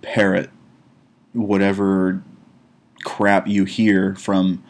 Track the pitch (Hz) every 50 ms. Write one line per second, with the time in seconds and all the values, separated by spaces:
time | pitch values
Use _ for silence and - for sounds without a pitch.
0 | - - - 117 101 95 95 90 - - - - _ _ _ _ _ _ _ _
1 | _ _ _ _ _ _ - 120 104 101 101 98 101 101 95 98 101 98 98 95
2 | 92 92 92 95 - - - - _ _ _ _ _ _ _ _ _ _ _ _
3 | - - - - 104 101 101 95 - 101 101 98 95 92 - - 110 107 98 95
4 | 92 98 98 - - - 98 92 92 95 90 - -